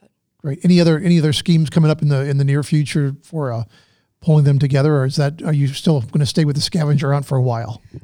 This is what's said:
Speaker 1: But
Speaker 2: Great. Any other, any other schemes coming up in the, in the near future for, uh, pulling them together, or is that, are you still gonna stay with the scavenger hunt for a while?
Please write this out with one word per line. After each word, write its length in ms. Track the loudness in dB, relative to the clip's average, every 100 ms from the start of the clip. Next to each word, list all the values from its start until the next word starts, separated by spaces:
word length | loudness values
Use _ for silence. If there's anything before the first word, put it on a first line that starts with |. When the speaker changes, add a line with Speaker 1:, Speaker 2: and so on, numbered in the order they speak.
Speaker 1:
But 100 | _ _ _ _
Speaker 2:
Great. 220 | -10 -2
Any 160 | 2 4
other, 180 | 4 2
any 200 | 2 2
other 140 | 2
schemes 360 | 0 0 0 2
coming 220 | 2 2
up 100 | 2
in 80 | 0
the, 120 | 0
in 140 | 0 0
the 60 |
near 180 | 0 0
future 520 | 0 -2 0 -2 -2 -6
for, 300 | _ -8 -6
uh, 120 | -6 -8 _ _ _ _ _
pulling 240 | 2 4
them 140 | 4 2
together, 380 | 2 2 2 0
or 80 | 0
is 80 | -2
that, 260 | -2 -4
are 100 | -4
you 140 | -2 -2
still 320 | -2 0 0
gonna 260 | 0 -2 -2
stay 180 | 0
with 120 | -2 -2
the 60 |
scavenger 500 | -4 -2 0 0 0
hunt 140 | -2 -2
for 100 | -2
a 60 |
while? 400 | 0 -2 -8 -12 -18 -20